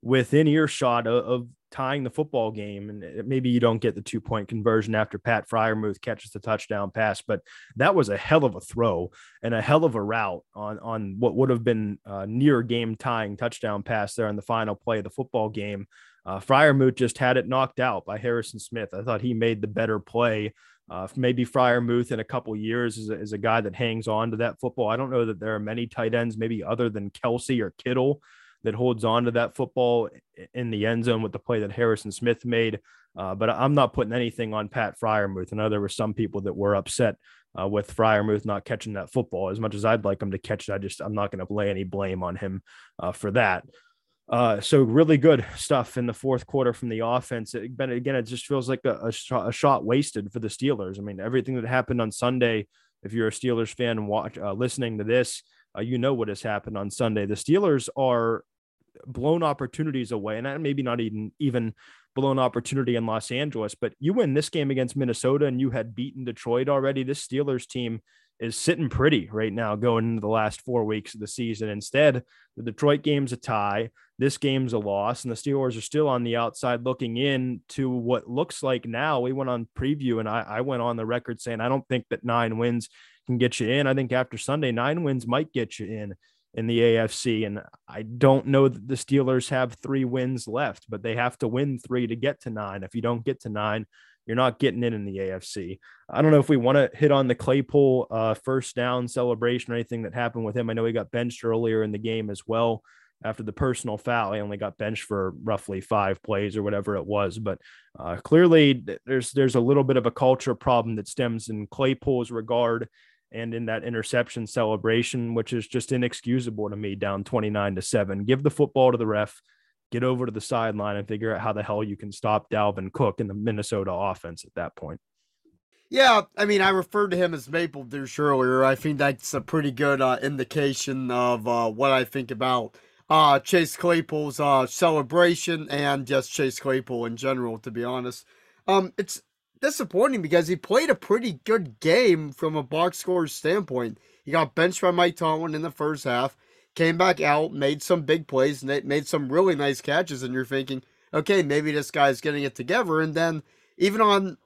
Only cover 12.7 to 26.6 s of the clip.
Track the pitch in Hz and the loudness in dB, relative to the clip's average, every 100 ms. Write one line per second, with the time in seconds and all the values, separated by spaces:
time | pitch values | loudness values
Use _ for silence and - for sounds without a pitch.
12.7 | 117 113 110 135 117 107 101 120 - 113 | -2 -2 -4 -2 -2 -4 -4 -6 -4 -4
13.7 | 104 104 113 101 - 110 104 - 117 110 | -4 -4 -4 -4 -2 -4 -4 -4 -2 -2
14.7 | 101 - 110 101 - 127 120 107 107 104 | -4 -2 -4 -4 -8 -4 -2 -2 -4 -8
15.7 | 101 101 _ - _ - 95 - 135 151 | -8 -12 _ -20 _ -10 -10 4 6 8
16.7 | 139 131 127 123 - 127 127 117 131 131 | 8 4 4 -2 2 2 2 2 0 0
17.7 | - 127 101 - 107 123 117 110 110 - | 0 -2 -2 -6 -6 -2 -4 -4 -12 -12
18.7 | 117 104 92 113 110 123 113 117 110 107 | -10 -8 -8 -4 -2 -2 0 0 0 -4
19.7 | 104 113 107 - 117 120 110 107 - _ | -2 -2 -2 -2 0 2 2 -4 -8 _
20.7 | _ _ 87 95 - 127 123 120 139 127 | _ _ -12 -10 0 0 2 0 4 4
21.7 | 120 120 120 120 117 110 127 - 107 107 | 4 2 0 0 -4 -4 -6 -6 -6 -2
22.7 | 117 120 110 107 107 104 104 110 113 104 | -2 -2 -4 -8 -8 -6 -4 2 2 0
23.7 | 92 120 113 113 107 113 110 120 - 123 | -2 -4 -2 -2 -2 -2 -2 -4 -2 -8
24.7 | - 110 113 131 127 113 98 107 107 104 | -2 -2 0 -2 0 -2 -2 -4 -4 -4
25.7 | 113 120 - 113 120 117 107 113 113 | -6 -6 -2 0 0 0 -2 -4 -4